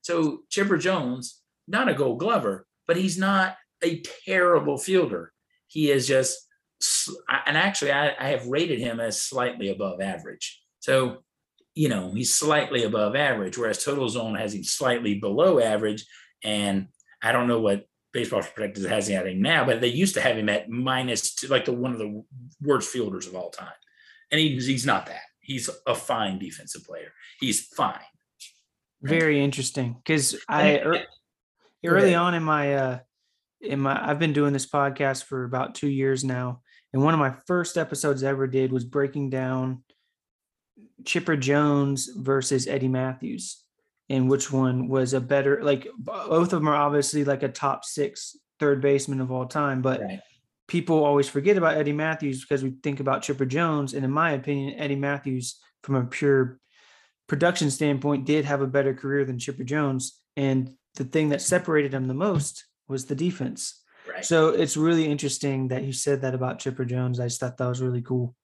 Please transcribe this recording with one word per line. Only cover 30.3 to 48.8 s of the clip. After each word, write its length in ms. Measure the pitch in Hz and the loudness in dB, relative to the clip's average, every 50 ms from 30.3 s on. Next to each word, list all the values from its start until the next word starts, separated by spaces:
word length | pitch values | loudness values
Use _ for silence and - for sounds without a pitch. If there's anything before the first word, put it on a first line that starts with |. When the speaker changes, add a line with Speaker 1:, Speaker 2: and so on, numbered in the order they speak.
| - - - - | -2 -4 -6 -2
Speaker 2:
I, 140 | 147 151 151 151 | 0 4 4 6
Speaker 1:
And 260 | 147 139 - 156 170 | 4 4 2 2 0
Speaker 2:
ear-, 100 | - - - _ _ _ _ _ _ _ _ _ _ _ _ _ _ - | 0 -2 -8 _ _ _ _ _ _ _ _ _ _ _ _ _ _ 0
Speaker 1:
Go 60 | 170 | 4
Speaker 2:
early 140 | 170 190 202 190 | 6 6 8 6
Speaker 1:
ahead. 80 | 175 170 | 6 4
Speaker 2:
on 160 | 175 180 175 | 4 2 2
in 80 | 170 | 0
my, 320 | 160 156 156 147 143 143 139 | 2 2 2 2 2 2 2
uh, 240 | 139 135 131 127 123 - _ _ _ _ _ _ _ _ _ _ _ | 2 0 0 -2 -6 -10 _ _ _ _ _ _ _ _ _ _ _
in 180 | - - 139 139 | -8 -4 -2 0
my, 300 | 135 135 139 - - 139 | 0 0 0 0 0 -2
I've 80 | 147 143 | 0 0
been 140 | 170 156 | 2 0
doing 200 | 147 147 147 143 143 | 2 2 2 2 2
this 120 | 135 131 | 0 -4
podcast 580 | - - 147 139 139 131 - 143 135 135 131 - | -2 0 0 0 0 0 0 0 0 0 -2 -6
for 200 | - 139 131 127 | -8 -6 -6 -6
about 300 | 123 127 127 135 - - | -4 -2 -4 -4 -4 -6
two 100 | - - 147 | -4 -4 -2
years 360 | 139 135 135 135 135 131 135 | 0 0 2 0 0 0 0
now. 380 | 131 127 127 127 123 123 123 _ _ _ _ _ _ | -2 -2 -2 -4 -6 -6 -10 _ _ _ _ _ _
And 120 | - 131 139 | 0 2 4
one 80 | 156 165 | 4 4
of 60 | 156 | 4
my 140 | 143 131 123 - _ | 2 0 0 -6 _
first 300 | - 180 180 170 175 - | -2 0 0 0 0 -2
episodes 480 | 175 160 160 147 131 - 147 143 131 135 | -2 -2 -2 -4 -2 0 0 0 0 0
I 60 | 135 | -2
ever 160 | 139 135 135 131 | 0 0 -2 0
did 240 | 127 135 131 131 | 0 0 0 2
was 120 | 131 127 120 | 0 -2 -4
breaking 440 | 123 - 147 139 139 139 147 139 135 | -2 0 0 0 0 -2 -4 -4 -2
down 540 | 131 131 131 127 131 131 131 131 131 127 _ _ _ _ _ _ _ _ _ _ _ _ _ _ _ _ _ _ _ - - _ _ _ - | -2 -2 -2 -2 -2 -2 -2 -4 -6 -8 _ _ _ _ _ _ _ _ _ _ _ _ _ _ _ _ _ _ _ -20 -20 _ _ _ -8
Chipper 320 | - - 175 175 170 160 | -4 -4 -2 0 0 0
Jones 720 | 143 127 131 143 147 147 147 143 143 139 139 139 135 - - - | 0 2 2 4 4 4 4 4 2 2 2 0 -2 -4 -8 -10
versus 500 | - 135 135 135 135 131 - 139 131 131 | -8 -2 0 0 0 2 0 0 0 0
Eddie 220 | - - 135 131 131 | 0 -2 0 0 0
Matthews, 760 | 131 127 131 131 131 131 - - - 123 - - - - _ _ _ _ _ _ _ _ _ _ | 0 0 -2 -4 -6 -8 -8 -10 -10 -10 -10 -14 -14 -18 _ _ _ _ _ _ _ _ _ _
and 200 | 139 131 127 127 | 0 2 4 4
which 200 | 135 135 - - | 4 2 2 0
one 360 | 135 135 131 127 127 127 127 120 | 0 2 2 2 2 0 -2 0
was 260 | 135 135 131 127 135 | 0 0 2 2 0
a 60 | 131 | -2
better, 420 | 123 127 143 139 135 139 143 147 | 0 2 0 2 4 4 2 2
like, 220 | 151 147 139 135 - | 2 0 0 0 -2
b-, 60 | - - - 131 | -12 -14 -12 -12
both 480 | - - - - 311 160 165 175 175 | -10 -10 -8 -4 0 2 2 4 4
of 80 | 185 165 | 2 0
them 80 | 151 151 | 2 2
are 60 | 147 | 2
obviously, 480 | 147 147 147 143 147 143 - - 151 143 | 4 2 2 2 2 0 2 0 0 0
like, 180 | 139 139 131 | 0 0 0
a 60 | - 131 | -2 -6
top 360 | 131 - - 139 135 - - | -4 -2 -2 -2 -2 -4 -8
six 520 | - - - 143 139 - - - - - - _ _ _ _ | -10 -4 -4 -4 -4 -4 -10 -16 -16 -18 -20 _ _ _ _
third 220 | 151 143 143 135 | 2 2 2 4